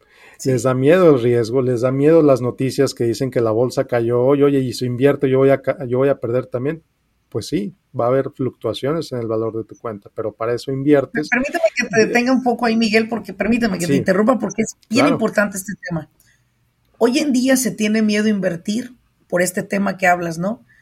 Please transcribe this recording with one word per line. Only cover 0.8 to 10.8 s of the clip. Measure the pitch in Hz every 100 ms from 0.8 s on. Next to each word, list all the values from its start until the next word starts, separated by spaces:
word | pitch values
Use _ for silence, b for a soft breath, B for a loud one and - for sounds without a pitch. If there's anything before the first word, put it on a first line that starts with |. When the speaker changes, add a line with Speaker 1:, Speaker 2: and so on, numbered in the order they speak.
| 135 185 170
Speaker 2:
el | 135
riesgo, | 120 120 110 131
les | 123 120
da | 127
miedo | 135 147 165
las | 147 127
noticias | 123 - 135 131 131
que | -
dicen | 120 110 131
que | 127
la | 113
bolsa | 110 123 139
cayó, | 131 120 117 120 127
y | 143
oye, | 143 139
y | 127
si | -
invierto, | 127 120 139 139 135
yo | 131
voy | 135
a | 135
ca-, | 135 - 127
yo | 123
voy | 139
a | 135
perder | 113 123 127
también. | 123 135 160 _ _ _ _ _
Pues | 117 -
sí, | 156 101 - _ 127
va |
a | 120
haber | 135 131
fluctuaciones | - 127 - 117 104 131 165 -
en | 123
el | 113
valor | 110 113 110
de |
tu | 110 107
cuenta, | 120 104 -
pero | - 110
para | - 113
eso | 120 -
inviertes. | 135